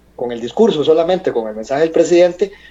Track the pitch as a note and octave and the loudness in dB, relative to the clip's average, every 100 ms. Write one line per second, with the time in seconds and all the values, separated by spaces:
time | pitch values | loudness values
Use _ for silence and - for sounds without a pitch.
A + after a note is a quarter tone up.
0 | _ - B2 A#2 A#2 - A3 D#3 C#3 D#3+ | _ -12 -10 -8 -6 0 2 2 2 2
1 | E3 F3+ C3 A#2 A2 G#2+ A2 C#3 E3 D#3+ | 2 -2 -2 -4 -6 -8 -6 -2 0 2
2 | D#3 F3 F3 F3 G3 - - | 2 4 4 0 -6 -8 -20